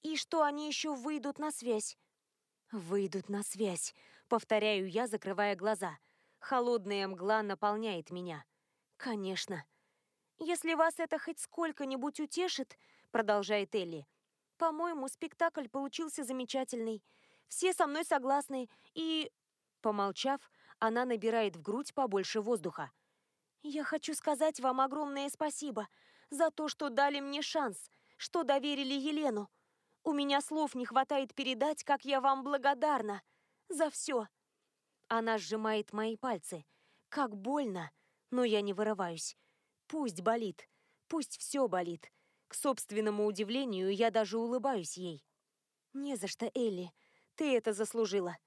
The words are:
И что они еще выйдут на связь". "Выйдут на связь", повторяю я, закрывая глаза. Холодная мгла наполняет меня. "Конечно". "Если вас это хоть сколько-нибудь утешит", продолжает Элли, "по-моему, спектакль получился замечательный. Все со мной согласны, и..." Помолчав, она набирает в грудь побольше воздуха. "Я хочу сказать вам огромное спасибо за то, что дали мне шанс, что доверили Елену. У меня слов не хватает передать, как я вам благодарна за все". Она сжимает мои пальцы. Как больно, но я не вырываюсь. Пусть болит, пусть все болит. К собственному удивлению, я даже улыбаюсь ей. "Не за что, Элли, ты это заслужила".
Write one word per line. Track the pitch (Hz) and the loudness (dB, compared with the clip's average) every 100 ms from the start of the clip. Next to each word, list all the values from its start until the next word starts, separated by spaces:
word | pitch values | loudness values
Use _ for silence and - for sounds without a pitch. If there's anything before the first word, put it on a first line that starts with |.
И | 311 311 | -6 -4
что | - 330 | 0 4
они | 294 285 302 | 4 2 -4
еще | 285 311 | -4 -4
выйдут | 277 247 302 294 285 | -4 -2 -4 -4 -4
на | 302 | -4
связь". | - 233 220 - - _ _ _ _ _ _ _ | -4 0 0 -2 -10 _ _ _ _ _ _ _
"Выйдут | 226 165 202 196 190 180 | -10 0 0 2 -2 -2
на | 202 | -4
связь", | 208 190 208 175 - - - - _ | -4 -2 -2 0 -6 -8 -20 -20 _
повторяю | 233 - 220 214 202 190 | 0 4 4 4 2 0
я, | 180 240 | 0 0
закрывая | 214 - 196 208 190 | -2 -2 0 2 2
глаза. | 196 208 185 151 _ _ _ _ | 0 0 -2 -6 _ _ _ _
Холодная | - 262 240 240 190 202 196 | 0 2 4 2 0 -2 -2
мгла | 190 190 220 | -2 2 2
наполняет | 208 190 208 208 226 180 156 | 2 0 0 0 -2 -4 -6
меня. | 180 180 151 - _ _ _ _ _ | -8 -6 -8 -12 _ _ _ _ _
"Конечно". | 262 214 190 185 - 180 - _ _ _ _ _ _ _ | -6 -4 -2 -4 -4 -8 -8 _ _ _ _ _ _ _
"Если | 320 349 320 | -4 -2 0
вас | 320 320 320 | 4 4 2
это | 330 311 | -2 -2
хоть | - 311 | -4 -8
сколько-нибудь | - - 330 302 277 269 277 285 | -10 -4 -4 -2 -6 -4 -4 -4
утешит", | 302 - 359 - 262 - _ _ _ | -6 -2 -2 -2 -6 -10 _ _ _
продолжает | 233 208 208 196 208 196 214 | 0 4 2 4 0 0 -2
Элли, | 180 160 143 _ _ _ _ _ | -2 -6 -12 _ _ _ _ _
"по-моему, | 330 302 339 320 262 | 0 2 -2 -2 -6
спектакль | - 330 - 339 - 247 | -6 -10 0 0 2 -4
получился | 269 277 - 320 - | -4 -6 -4 -6 -6
замечательный. | 247 262 247 269 262 240 226 214 - _ _ _ _ | -4 -4 -2 -2 -2 -2 -4 -4 -10 _ _ _ _
Все | - 370 | 0 0
со | 359 320 | 4 2
мной | 294 | 2
согласны, | 339 294 254 277 285 269 240 - - | 2 2 4 2 2 -4 -6 -12 -14
и..." | - 320 320 294 - _ _ _ _ | -6 -2 -2 -2 -8 _ _ _ _
Помолчав, | 220 208 202 185 262 277 - _ _ - | -2 2 0 0 -2 -2 -4 _ _ -2
она | 226 233 254 | 0 2 0
набирает | 226 220 226 214 165 | 0 2 2 2 -2
в | |
грудь | 160 220 285 | -4 -4 -2
побольше | - 254 196 190 220 | 0 2 2 0 -2
воздуха. | 208 233 165 - 143 - _ _ _ _ _ _ | 2 0 0 -6 -10 -12 _ _ _ _ _ _
"Я | 302 294 | -8 -4
хочу | 285 311 - 302 | -2 -2 -2 -2
сказать | - 285 277 202 | 0 4 2 2
вам | 254 254 | 0 4
огромное | 269 285 294 277 277 | 2 2 -2 -2 -4
спасибо | - 302 - 294 220 208 _ _ _ _ | -2 -4 -2 -6 -4 -6 _ _ _ _
за | 277 320 | 2 2
то, | - 302 | 2 -4
что | - 294 | -2 -2
дали | 240 285 285 | 2 2 2
мне | 277 285 | -4 -4
шанс, | 302 320 269 185 - _ _ _ | -2 0 -2 -4 -12 _ _ _
что | - 349 | -4 -2
доверили | 277 277 277 285 269 | 2 2 2 -2 0
Елену. | 277 269 302 294 214 202 _ _ _ _ _ | -2 0 0 0 0 -4 _ _ _ _ _
У | - | -2
меня | 285 277 277 | 0 2 2
слов | - 311 294 254 | 2 0 0 -2
не | 247 | 0
хватает | 240 269 285 269 - | 2 4 2 0 -4
передать, | 262 247 285 302 | -4 0 0 0
как | - 277 | 0 0
я | 269 269 | 2 2
вам | 269 269 | 4 2
благодарна | 262 285 269 269 302 277 214 202 - _ _ _ _ | 2 2 2 2 2 2 0 -4 -10 _ _ _ _
за | 320 311 | 0 0
все". | - - 262 208 _ _ _ _ _ _ _ _ | 0 -2 -2 -2 _ _ _ _ _ _ _ _
Она | 226 226 220 | 0 2 0
сжимает | 160 220 220 214 208 | 0 0 2 0 0
мои | 208 220 226 | -2 -2 -2
пальцы. | 262 202 - 170 - _ _ _ _ | -2 -2 -4 -12 -12 _ _ _ _
Как | - 262 208 | -2 0 -2
больно, | 196 294 262 185 156 - _ _ _ | -2 0 0 -2 -8 -12 _ _ _
но | 247 | 2
я | 247 214 | 4 4
не | 202 | 2
вырываюсь. | 190 214 208 180 165 - - _ _ _ _ _ | 0 0 0 -2 -2 -8 -10 _ _ _ _ _
Пусть | 311 269 170 | -2 -2 0
болит, | 185 233 214 - - _ _ _ _ | 2 2 0 -6 -16 _ _ _ _
пусть | 330 262 - | -4 -4 -8
все | - 285 247 | -4 2 2
болит. | 180 170 170 - _ _ _ _ | 2 0 -4 -10 _ _ _ _
К | - | -2
собственному | 294 254 - 208 214 208 208 | 0 0 -2 0 0 2 0
удивлению, | 196 202 247 269 190 185 | 0 0 0 0 0 0
я | 196 226 | 4 4
даже | 220 208 220 | 4 2 0
улыбаюсь | 233 247 269 240 165 - | 0 0 0 -2 -4 -8
ей. | 180 151 - _ _ _ _ _ _ | -8 -10 -14 _ _ _ _ _ _
"Не | 269 285 254 | -8 -4 -4
за | 185 | -4
что, | - 233 | -4 -4
Элли, | - 233 180 175 - _ _ _ | 0 0 0 -6 -12 _ _ _
ты | - 302 247 | -2 2 4
это | 220 | 2
заслужила". | 202 214 233 214 196 175 170 | 0 -2 0 0 0 -2 -6